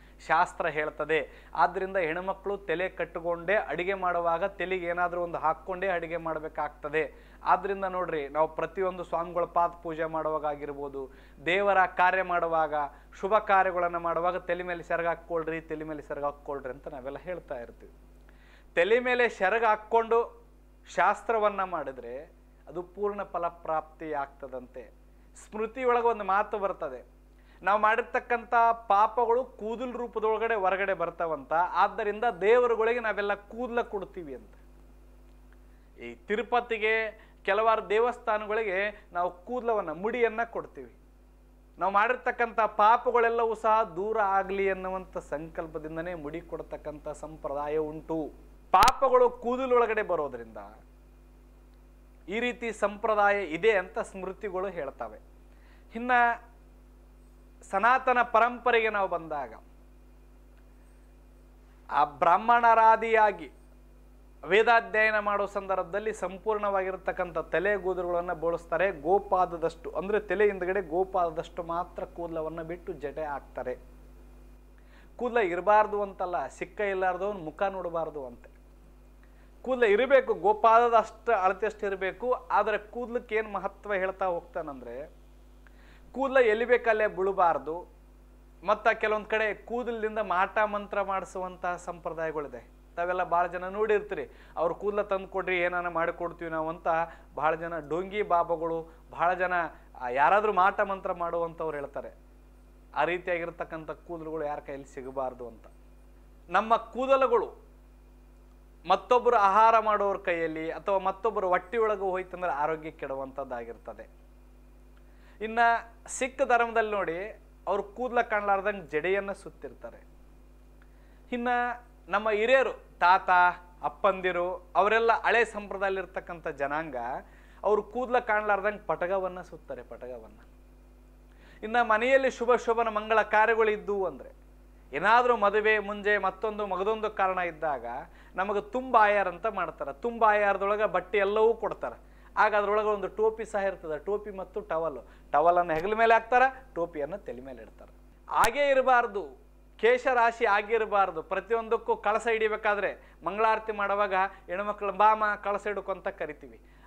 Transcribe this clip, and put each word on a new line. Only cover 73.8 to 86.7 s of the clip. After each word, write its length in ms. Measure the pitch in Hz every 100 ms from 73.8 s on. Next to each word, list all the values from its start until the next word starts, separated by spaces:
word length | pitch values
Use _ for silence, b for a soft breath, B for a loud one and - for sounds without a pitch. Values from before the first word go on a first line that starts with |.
| - - - - - - - - - - b b b -
ಕೂದಲ 200 | 240 240
ಇರಬಾರ್ದು 680 | 185 180 185 214 214 208
ಅಂತಲ್ಲ, 460 | 196 185 180 170 135
ಸಿಕ್ಕ 320 | - 175 -
ಇಲ್ಲಾರ್ದವನ್ 640 | 202 190 185 180 202 202
ಮುಖ 180 | 156 -
ನೋಡಬಾರ್ದು 640 | 196 190 175 165 156 151 127
ಅಂತೆ. 240 | 120 - - - - - - - - b b b -
ಕೂದಲ 200 | 233 254
ಇರಬೇಕು, 520 | 226 208 254 269 254
ಗೋಪಾದದ 600 | 180 185 208 226 226 240
ಅಷ್ಟು 380 | 226 220 - 240
ಅಳತೆಯಷ್ಟು 540 | 214 185 190 214 214 202
ಇರಬೇಕು. 460 | 190 190 170 247
ಆದ್ರೆ 460 | 240 - 190 214 208
ಕೂದಲಕ್ಕೆ 580 | - 240 233 233 - 214
ಏನ್ 160 | 214
ಮಹತ್ವ 420 | 196 196 - 208
ಹೇಳ್ತಾ 320 | 196 190 185 190
ಹೋಗ್ತಾನಂದ್ರೆ, 920 | 170 - 180 156 135 120 123 160 - - - - - - b b b b
ಕೂದಲ 240 | 247 269 262
ಎಲ್ಲಿ 280 | 233 220
ಬೇಕಲ್ಲೇ 420 | 240